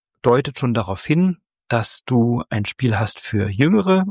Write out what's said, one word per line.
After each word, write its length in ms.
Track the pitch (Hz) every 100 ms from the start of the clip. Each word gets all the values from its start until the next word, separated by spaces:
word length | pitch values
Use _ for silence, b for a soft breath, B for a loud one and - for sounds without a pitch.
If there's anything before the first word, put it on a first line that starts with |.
| _ _
deutet 340 | 120 127 143 -
schon 160 | 127
darauf 320 | 113 101 98 -
hin, 320 | 156 185 170 _ _ -
dass 320 | 117 107 - -
du 360 | 123 117 120 -
ein 160 | 107 101
Spiel 320 | - 131 101
hast 220 | 107 -
für 280 | - 107 101
Jüngere, 580 | 98 147 208 190 185 190